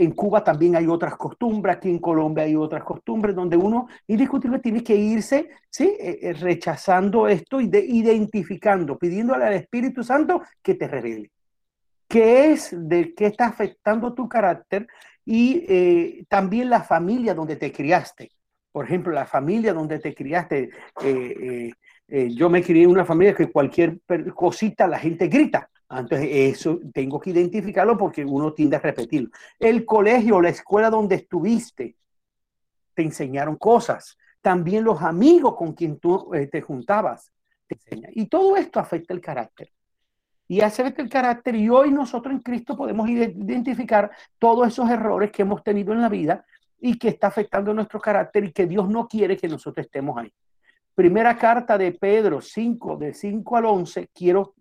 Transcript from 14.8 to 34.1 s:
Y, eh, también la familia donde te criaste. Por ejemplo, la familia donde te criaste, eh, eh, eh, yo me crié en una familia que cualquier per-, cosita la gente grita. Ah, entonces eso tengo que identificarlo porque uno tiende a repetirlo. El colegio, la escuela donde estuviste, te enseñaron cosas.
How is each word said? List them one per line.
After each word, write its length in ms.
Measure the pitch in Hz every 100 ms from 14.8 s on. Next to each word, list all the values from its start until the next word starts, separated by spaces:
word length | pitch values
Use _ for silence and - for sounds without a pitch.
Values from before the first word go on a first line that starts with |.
| 233 - - _ -
Y, 380 | 226 247 339 -
eh, 580 | 185 180 175 165 - -
también 400 | 196 190 226 254
la 140 | 226
familia 500 | - 165 175 247 226
donde 220 | 165 160 147
te 160 | 143
criaste. 600 | - 147 175 139 - 117 _ _ _ _
Por 140 | 151 127
ejemplo, 260 | 180 170
la 140 | 143 131
familia 480 | 143 143 226 214
donde 240 | 165 156 151
te 160 | 151
criaste, 500 | - 139 175 170 143 120
eh, 60 | - - -
eh, 680 | 135 131 123 - 127 123 117 - _ _ -
eh, 220 | 131 120
yo 160 | 120 170
me 140 | 180
crié 220 | 175 165
en 80 | 175
una 140 | 185 165
familia 280 | 160 202
que 160 | - 156
cualquier 500 | 151 139 - 170 170 -
per-, 260 | 170 175 -
cosita 500 | 175 - 214 - 190
la 140 | 139
gente 280 | 160 170 180
grita. 400 | 254 294 - - _ -
Ah, 120 | 131
entonces 280 | 120 139 139
eso 480 | 139 135 - 160 170 135
tengo 260 | 135 135 143
que 100 | 190
identificarlo 640 | 175 180 214 196 175 208 214
porque 260 | 190 -
uno 300 | 143 139 156
tiende 220 | 156 147 151
a 40 |
repetirlo. 500 | 151 - - 147 117 - - -
El 280 | 226 226 226
colegio, 560 | 214 202 247 226 190
la 80 | 170
escuela 420 | - - 202 220
donde 240 | 220 202 185
estuviste, 800 | - 175 190 233 - - 120 _ _ _ _ _ _ _ _ _ _
te 80 | -
enseñaron 540 | 156 - 139 139 151 151
cosas. 640 | 208 233 - 120 -